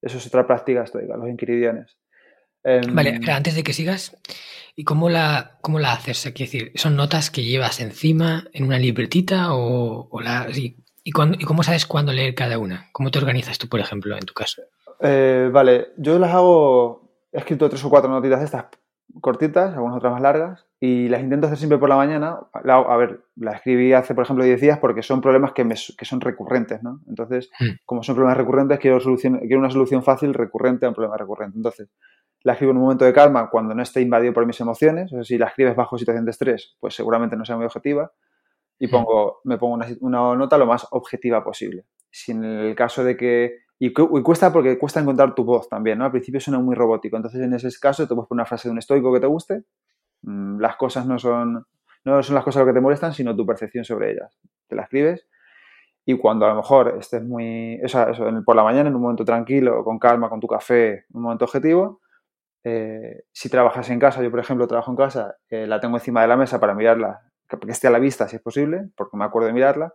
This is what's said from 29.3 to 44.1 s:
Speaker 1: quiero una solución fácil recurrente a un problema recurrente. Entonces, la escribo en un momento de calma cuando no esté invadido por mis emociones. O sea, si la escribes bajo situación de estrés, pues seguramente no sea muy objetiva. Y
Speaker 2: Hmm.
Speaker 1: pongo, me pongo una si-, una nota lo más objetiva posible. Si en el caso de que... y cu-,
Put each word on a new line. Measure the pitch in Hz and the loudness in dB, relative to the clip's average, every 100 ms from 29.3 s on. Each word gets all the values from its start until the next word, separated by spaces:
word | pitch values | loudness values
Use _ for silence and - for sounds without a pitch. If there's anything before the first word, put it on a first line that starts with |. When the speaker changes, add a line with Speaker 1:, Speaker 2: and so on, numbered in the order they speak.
| 127 | -2
Speaker 1:
quiero | 117 135 | 0 0
una | 135 | 2
solución | 135 127 131 | 2 2 2
fácil | 127 131 147 127 | 2 2 0 -2
recurrente | 113 - 127 123 123 | -4 -2 -2 0 -2
a | |
un | 107 | -2
problema | 110 107 | -6 -6
recurrente. | 98 104 104 104 | -8 -10 -10 -6
Entonces, | 113 - 104 _ _ _ _ _ | -8 -8 -20 _ _ _ _ _
la | 131 | -2
escribo | 120 135 | 0 2
en | 127 | 2
un | |
momento | 131 127 127 | 2 4 6
de | |
calma | 127 147 131 110 | 8 8 6 0
cuando | 113 110 | -2 -2
no | 110 | -6
esté | 123 - | -4 -2
invadido | 123 117 120 | 2 2 2
por | 117 117 | 2 0
mis | 117 | -2
emociones. | 117 113 156 160 185 | -6 2 2 2 -6
O | 131 | -10
sea, | |
si | 113 120 | -4 -2
la | 113 | -2
escribes | - 131 117 | 2 0 2
bajo | 120 120 | -2 -2
situación | 117 117 113 | -4 -2 -4
de | |
estrés, | 113 120 113 - _ | -4 -2 -2 -6 _
pues | - | -10
seguramente | - 110 117 117 110 | -6 -2 0 -2 -6
no | |
sea | 110 117 | -8 -6
muy | 117 | -6
objetiva. | 123 143 143 156 _ _ _ _ _ _ _ | -6 -4 -4 -4 _ _ _ _ _ _ _
Y | 127 | 0
Speaker 2:
Hmm. | |
Speaker 1:
pongo, | 123 113 113 104 - 135 | 0 2 2 0 -4 -6
me | 117 | -4
pongo | 120 | -2
una | 117 117 | -4 -6
si-, | 120 | -8
una | 131 123 123 123 | -4 0 0 0
nota | 135 147 | 2 4
lo | 123 | 4
más | 120 - | 2 -2
objetiva | 127 - 123 123 113 | -8 -8 -8 -2 -2
posible. | 107 104 101 92 _ _ _ | -2 -10 -12 -12 _ _ _
Si | - - | -20 -10
en | 113 | -8
el | 110 110 107 107 | -6 -6 -6 -2
caso | 117 - | -4 0
de | 127 123 | -2 0
que... | 120 120 120 120 _ _ | 0 2 0 -4 _ _
y | 127 | -2
cu-, | 123 165 | 2 2